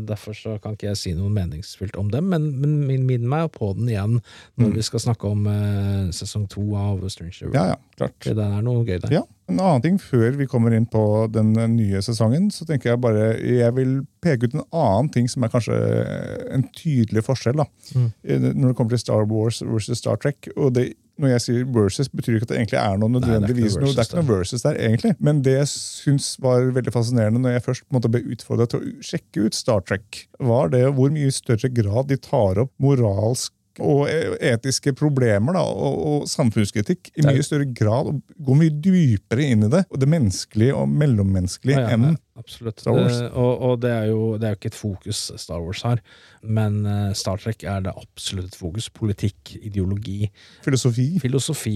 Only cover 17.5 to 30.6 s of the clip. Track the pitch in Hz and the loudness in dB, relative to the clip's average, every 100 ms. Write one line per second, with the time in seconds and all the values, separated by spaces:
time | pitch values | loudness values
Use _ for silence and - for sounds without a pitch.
17.5 | 147 143 _ - 131 117 - - 139 127 | 0 -2 _ -6 0 0 -2 -2 0 0
18.5 | 143 131 123 117 120 - 110 107 110 110 | 2 2 2 0 0 0 0 2 0 0
19.5 | - 117 113 104 123 117 110 143 - - | -2 -4 -4 -2 -4 -2 -2 -2 -4 -8
20.5 | - 143 123 123 - _ - 139 123 - | -2 2 2 0 -4 _ -2 2 2 0
21.5 | 120 127 113 101 - 135 - - 113 113 | -2 0 2 2 2 -4 -4 -2 -2 0
22.5 | 131 107 131 117 98 110 123 123 113 104 | -2 0 0 0 2 2 2 2 2 2
23.5 | 123 110 98 139 123 113 175 151 98 90 | 2 0 2 0 0 0 0 2 2 0
24.5 | 123 139 - 113 113 233 - 147 151 131 | -2 -2 0 2 2 2 0 2 2 4
25.5 | 131 143 - - - - 143 - - 131 | 2 0 -4 -10 -6 0 0 0 -2 2
26.5 | 123 127 127 123 120 117 123 107 117 127 | 2 2 0 0 0 0 2 2 2 0
27.5 | 123 - 127 - 131 117 120 - 120 - | 0 -2 -6 -4 0 2 0 -2 -8 -4
28.5 | 113 117 - - - - - - - 214 | 0 0 -2 -6 -10 -8 -10 -6 -2 -2
29.5 | - - 104 - 98 - - - - 127 | -2 0 0 0 -4 -6 -18 -20 -4 0
30.5 | 117 | 2